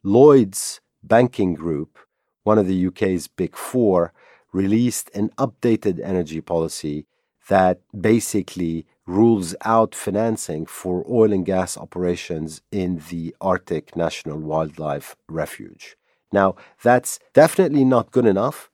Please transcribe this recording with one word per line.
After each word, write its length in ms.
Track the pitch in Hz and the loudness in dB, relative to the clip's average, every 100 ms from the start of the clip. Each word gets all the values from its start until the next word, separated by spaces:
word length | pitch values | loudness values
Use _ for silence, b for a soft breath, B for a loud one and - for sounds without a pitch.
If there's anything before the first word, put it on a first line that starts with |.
Lloyds 760 | 98 110 147 139 101 - - - _ _ | 2 6 8 8 4 -4 -10 -12 _ _
Banking 500 | - 113 123 - 92 | 2 2 2 0 -2
Group, 460 | 78 82 73 78 _ _ _ _ _ | -2 -4 -6 -8 _ _ _ _ _
one 140 | - 107 | 0 2
of 80 | 92 | 2
the 100 | 92 | 0
U 160 | 90 | -2
K's 360 | - 98 90 - | -2 -2 -2 -6
big 280 | - 85 - | -8 -8 -8
four, 580 | - 127 110 90 85 b b b b | -6 0 2 2 0 b b b b
released 600 | 92 98 110 120 - - | -4 0 0 0 -4 -10
an 160 | 101 107 - | -6 -6 -4
updated 600 | 131 _ 120 110 104 87 | -6 _ 0 0 0 -4
energy 400 | - 92 80 80 | -4 -4 -4 -10
policy 640 | - 85 82 - 78 73 - _ _ _ - | -4 -4 -4 -6 -8 -8 -12 _ _ _ 0
that 320 | 95 92 90 _ 104 107 | 2 2 0 _ -4 2
basically 800 | 113 - 104 90 92 85 82 - _ - | 2 0 -6 -6 -6 -6 -6 -10 _ -6
rules 480 | 92 117 110 85 92 | 2 4 4 -2 -8
out 300 | 110 113 110 | 0 2 0
financing 720 | - - 101 113 113 - 78 87 | -4 -4 -2 -2 -4 -8 -8 -10
for 400 | - 92 90 - | -10 -6 -6 -2
oil 240 | 120 110 | 2 2
and 120 | 98 90 | 2 0
gas 320 | 92 92 - | -2 -4 -8
operations 840 | 80 90 90 87 - 82 78 80 _ | -12 -6 -4 -4 -6 -8 -8 -12 _
in 320 | 104 90 87 78 | -6 -4 -6 -8
the 260 | 87 82 - | -10 -10 -6
Arctic 540 | 95 92 - 82 - - | -4 -4 -4 -8 -6 -6
National 440 | 82 - 80 76 | -6 -6 -12 -10
Wildlife 760 | 78 78 80 78 78 71 - - - | -6 -4 -4 -8 -8 -8 -10 -20 -12
Refuge. 680 | 80 76 - 50 - - _ _ _ _ | -10 -10 -12 -20 -20 -20 _ _ _ _
Now, 240 | 98 95 - b b | 0 0 -2 b b
that's 380 | 120 123 - - _ | 2 2 0 -14 _
definitely 520 | - 160 - 185 147 131 | 4 4 4 2 2 4
not 260 | 123 107 | 2 2
good 140 | 127 117 | 2 2
enough 440 | 95 123 - - | 2 -2 -6 -20